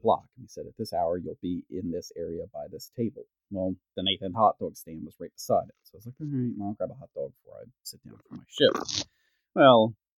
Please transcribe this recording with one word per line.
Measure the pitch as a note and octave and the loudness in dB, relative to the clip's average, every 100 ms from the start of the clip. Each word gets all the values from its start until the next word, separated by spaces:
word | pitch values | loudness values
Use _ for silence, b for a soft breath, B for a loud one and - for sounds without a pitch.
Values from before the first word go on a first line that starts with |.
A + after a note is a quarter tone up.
block. | A2 F2+ - - | 2 2 0 -20
And | |
we | B2+ | -16
said, | - - | -14 -14
"At | - | -10
this | A2 | -6
hour, | F2 E2 F2 | -2 0 -2
you'll | D#2 D#2+ | -4 -6
be | F2+ F2 - | -6 -6 -6
in | F#2 F2 | -8 -6
this | E2+ - | -6 -8
area | - E2 E2+ E2 | -8 -8 -8 -8
by | D2+ D2 | -12 -12
this | - - | -12 -12
table." | - A2+ - - _ _ | -4 -4 -4 -16 _ _
Well, | G2 F#2 F#2 _ - | -4 -2 -4 _ -6
the | |
Nathan | F#2 F#2+ F#2+ | -2 -2 -4
hot | F2+ G#2 - | 2 4 4
dog | F2 C#2+ | -4 -8
stand | - D#2+ D#2 | -14 -14 -14
was | - | -14
right | D#2 | -16
beside | - - G2+ F#2+ | -12 0 0 0
it. | _ | _
So | _ | _
I | - | -20
was | A2+ | -18
like, | B2+ | -12
"All | D3+ | -6
right, | C#3 A#2+ A2 | -4 -4 -4
well, | G2+ | -8
I'll | |
grab | G#2+ F#2 | -6 -8
a | |
hot | F2+ E2+ | -8 -14
dog | - C#2 | -10 -10
before | - - - | -10 -20 -20
I | A1+ _ | -20 _
sit | - - | -20 -18
down | - G#1+ _ | -20 -20 _
for | - | -18
my | - | -14
shift." | - C#3 - - - B B B B _ | 4 4 4 -2 -6 B B B B _
Well, | - C#3 A#2+ A2 A2+ _ | 6 10 10 6 0 _